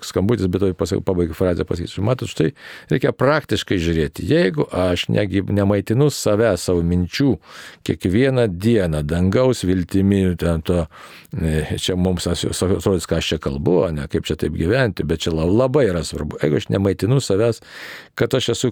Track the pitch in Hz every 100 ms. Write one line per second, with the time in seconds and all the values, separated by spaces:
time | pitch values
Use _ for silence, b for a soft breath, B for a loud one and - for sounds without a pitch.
0 | - 95 98 117 95 92 95 90 - 98
1 | 92 92 85 80 92 87 - 87 85 -
2 | 104 123 - - 156 - B B B 151
3 | 139 - 127 151 - 101 - 98 82 80
4 | 73 - 82 156 185 156 - - 92 90
5 | - 110 104 98 98 101 98 101 98 113
6 | 147 - - 104 113 90 - 87 85 90
7 | 87 - 143 95 B B B B - 87
8 | 95 98 135 131 113 85 110 117 87 76
9 | 73 82 92 123 131 120 90 92 87 98
10 | 98 101 95 85 85 82 - 87 80 B
11 | B B B - 82 78 76 - - 92
12 | 92 87 87 82 - - 92 92 104 92
13 | - 82 - 80 76 69 76 90 95 76
14 | 69 82 - 76 78 82 82 127 123 85
15 | 76 80 - 80 80 107 131 143 113 85
16 | 76 76 76 - 78 110 - 98 98 90
17 | 98 135 - 98 117 110 B B B B
18 | B - 117 135 - 113 123